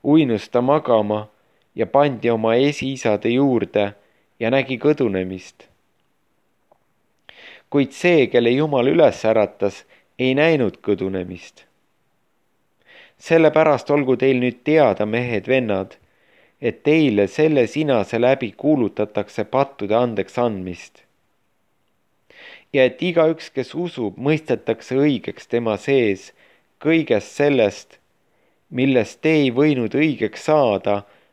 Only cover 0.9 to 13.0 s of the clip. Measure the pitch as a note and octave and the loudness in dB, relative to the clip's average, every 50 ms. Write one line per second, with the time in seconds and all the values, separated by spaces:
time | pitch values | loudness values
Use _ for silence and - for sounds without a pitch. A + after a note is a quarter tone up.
0.9 | A#2+ A2 G#2+ G#2 G#2+ G#2+ G#2+ - _ _ _ _ _ _ _ _ - A2 A2+ - | 2 2 2 0 -4 -6 -6 -10 _ _ _ _ _ _ _ _ -6 -6 -4 0
1.9 | - C#3 D3 D3 B2+ A2 - A#2+ A#2 A2 A2 A2+ A2+ B2 C3+ C#3+ D3 - C#3 C3+ | 2 2 2 2 0 -4 -2 -2 -2 0 0 0 2 2 2 0 -2 -4 -8 -8
2.9 | C3+ B2+ - A#2 G#2 G2+ - A2+ A#2+ C3 C#3+ C#3 B2+ A2+ G2+ - - G#2+ G2+ G2+ | -8 -4 -2 -2 -2 -2 -2 -2 0 0 2 2 0 0 -2 -2 -2 -2 -2 -2
3.9 | G2+ _ _ _ _ _ _ _ _ - A2+ A2+ C3 C3+ B2+ A#2 C3 A2 - D3+ | -6 _ _ _ _ _ _ _ _ -6 -4 -2 0 0 -2 -2 -4 -2 0 0
4.9 | D3+ - C3 A2 F#2+ F#2+ F#2 F#2 F#2+ F#2 - - - _ - _ _ _ _ _ | 0 0 0 -2 -2 -4 -6 -6 -10 -12 -16 -18 -20 _ -20 _ _ _ _ _
5.9 | _ _ _ _ _ _ _ _ _ _ _ _ _ _ _ _ _ _ _ _ | _ _ _ _ _ _ _ _ _ _ _ _ _ _ _ _ _ _ _ _
6.9 | _ _ _ _ _ _ _ - - - - - - - _ - - C#3+ C3+ - | _ _ _ _ _ _ _ -20 -20 -20 -20 -20 -20 -20 _ -4 0 0 0 -2
7.9 | - - - F3+ F3 D#3 B2+ A2+ - B2 A#2+ A#2 B2 C#3 D#3 D#3 C#3+ B2+ A#2+ C#3 | -2 -2 0 2 4 4 2 2 2 2 2 2 2 0 0 0 0 0 0 2
8.9 | D#3+ E3+ D#3 A#2+ - - - A2 A2 A2 G#2 F#2+ - - G#2+ G2+ - - - _ | 2 4 4 2 2 0 0 0 2 2 0 -2 -2 -4 -4 -4 -6 -8 -20 _
9.9 | _ _ _ _ _ - B2+ C3 C3 C#3 D3+ E3 D#3+ C#3+ A#2+ G2 - - - - | _ _ _ _ _ -4 -2 -2 0 0 2 2 2 0 0 -2 -4 -6 -4 -4
10.9 | G2+ E2+ F#2+ F#2+ F#2+ F#2 F#2 F#2 F#2 F2 - - _ _ _ _ _ _ _ _ | -4 -2 -4 -6 -6 -6 -8 -10 -12 -16 -18 -20 _ _ _ _ _ _ _ _
11.9 | _ _ _ _ _ _ _ _ _ _ _ _ _ _ _ _ _ _ _ _ | _ _ _ _ _ _ _ _ _ _ _ _ _ _ _ _ _ _ _ _
12.9 | - - | -20 -20